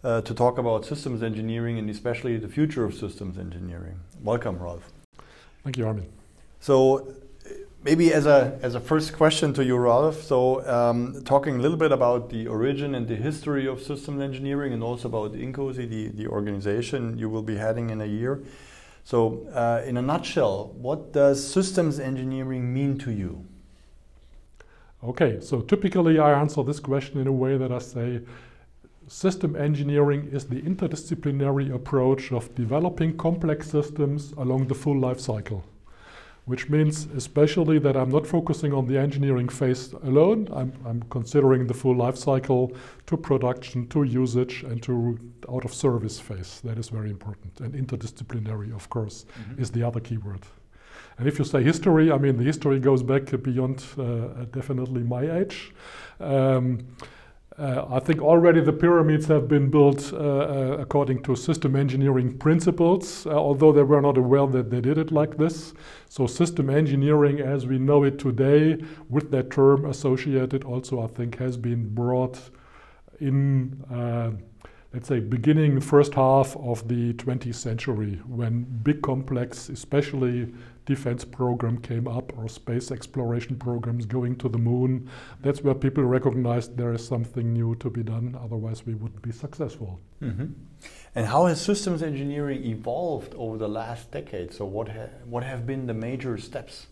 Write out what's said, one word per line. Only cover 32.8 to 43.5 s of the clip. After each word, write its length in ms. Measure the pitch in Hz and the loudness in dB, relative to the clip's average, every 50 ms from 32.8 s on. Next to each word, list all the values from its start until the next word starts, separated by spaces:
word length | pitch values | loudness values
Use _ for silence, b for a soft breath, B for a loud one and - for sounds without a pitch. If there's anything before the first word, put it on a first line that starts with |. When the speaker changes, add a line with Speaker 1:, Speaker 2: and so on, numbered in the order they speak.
| 170 180 175 - 165 160 160 | 0 -2 -2 0 -2 -2 -2
Speaker 2:
complex 540 | 165 - 165 175 170 - 160 151 151 - - | 0 0 0 0 2 0 -2 -2 -2 -4 -2
systems 640 | - 151 147 147 - - 147 139 143 147 143 - - | -2 -2 -2 -2 -2 -2 0 0 0 -4 -6 -8 -8
along 340 | - 131 123 127 131 135 123 | -4 -2 0 0 0 2 0
the 80 | 131 | -2
full 240 | - - 151 143 135 | -2 0 0 2 2
life 200 | 131 127 127 127 | 2 0 -2 -4
cycle, 440 | - - 113 107 104 - 110 95 85 - - - - B B B B B B B B B B B B | -4 -4 -4 -4 -4 -6 -8 -8 -8 -12 -18 -20 -20 B B B B B B B B B B B B
which 240 | - 123 131 - - | -6 -6 -6 -2 0
means 380 | 147 151 156 151 151 - - - - | 2 2 4 2 0 -2 -8 -8 -8
especially 640 | 135 120 - - 151 147 147 - 185 165 156 156 156 | -8 -8 -4 4 4 4 4 6 2 2 4 4 4
that 160 | 135 143 135 | 4 4 2
I'm 140 | 135 131 127 | 2 2 2
not 180 | 131 151 156 - | 2 0 0 2
focusing 460 | - 170 165 170 156 - - 147 139 | -2 -2 0 0 -2 -2 0 -2 0
on 120 | 135 131 | 0 0
the 120 | 120 135 135 | 0 0 0
engineering 500 | 139 147 139 139 139 139 131 127 123 127 | 0 0 0 0 0 0 2 0 0 -2
phase 460 | - - 143 127 127 127 - - - - - | -2 0 0 0 0 0 -4 -12 -14 -8 -4
alone. 460 | 135 131 143 160 185 220 220 214 185 | 2 4 6 6 6 4 2 0 -4
I'm, 220 | - - 131 127 131 - 127 | -4 -6 -6 -6 -8 -10 -8
I'm 180 | 120 117 117 117 | -6 -6 -6 -6
considering 640 | - - 127 113 113 - 147 139 131 131 127 123 117 | -6 -6 -6 -6 2 2 4 6 6 6 4 2 -2
the 60 | 120 | -4
full 220 | 120 - 135 127 | 0 2 2 2
life 220 | 123 117 123 127 - | 4 2 0 -2 -2
cycle 580 | - 151 135 131 131 - 135 123 127 123 127 B B B B B B | 0 0 0 0 2 2 2 2 2 0 -4 B B B B B B
to 100 | - 165 | -4 -4
production, 720 | 160 - - 139 131 127 123 | -4 0 0 0 2 2 0